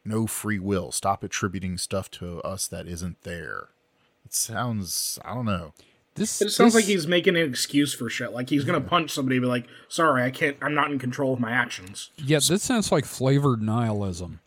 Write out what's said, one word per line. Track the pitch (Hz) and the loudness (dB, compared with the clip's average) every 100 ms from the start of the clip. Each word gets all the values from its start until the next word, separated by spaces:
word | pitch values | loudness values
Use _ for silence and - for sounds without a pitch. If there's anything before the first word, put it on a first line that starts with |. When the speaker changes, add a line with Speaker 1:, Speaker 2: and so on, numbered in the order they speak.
| 107 | -4
Speaker 1:
no | 110 110 | -2 0
free | - 107 104 | -2 -2 -2
will. | 95 95 73 | 0 0 -2
Stop | - 98 98 | -2 -2 -2
attributing | 101 - 101 92 92 87 | -4 -4 -4 -2 -6 -6
stuff | - 98 87 | -4 -4 -4
to | - 87 85 | -10 -12 -8
us | 82 95 - | -8 -6 -8
that | 87 85 | -8 -8
isn't | 85 90 - | -6 -8 -8
there." | - 85 71 50 - _ _ _ _ _ - | -10 -10 -10 -12 -14 _ _ _ _ _ -8
It | - | -4
sounds, | - 107 123 110 87 - - - - | -4 -2 -2 -2 -4 -4 -6 -8 -8
I | |
don't | 123 113 | -4 -2
know. | 92 80 - _ _ _ | -2 -4 -14 _ _ _
Speaker 2:
This, | - 214 - | -6 -2 0
Speaker 3:
It | 208 | 0
sounds | - 240 | 4 6
Speaker 2:
this | 226 | 6
Speaker 3:
like | 196 | 6
he's | 196 151 | 2 2
making | 180 185 170 | 2 4 2
an | 160 | 2
excuse | 123 - 143 143 | -2 0 2 2
for | - 117 | 0 -6
shit. | - 120 | -6 -6
Like, | 117 127 | -6 0
he's | 147 | 0
gonna | 123 165 | 2 0
Speaker 1:
Yeah. | - | 2
Speaker 3:
punch | 170 156 | 0 0
somebody | - 131 127 | -2 0 2
and | |
be | 123 | 2
like, | 123 117 - - | 0 -4 -16 -6
"Sorry, | - 160 127 | 2 4 4
I | 127 | 2
can't, | 131 156 139 | 0 -2 0
I'm | 139 147 | 0 2
not | 147 | 2
in | 143 | 0
control | 127 127 135 | -2 -2 0
of | 127 | 2
my | 113 | 2
actions." | 123 120 - 95 98 - - | 2 0 -4 -12 -14 -16 -6
Speaker 2:
Yeah, | 139 151 | 2 4
this | 135 190 | 4 2
sounds | - 240 - | 2 0 2
like | 165 - | 0 0
flavored | - 127 139 143 117 | 0 4 4 4 2
nihilism. | 110 113 113 104 98 85 85 80 | 2 0 0 0 -2 -4 -8 -12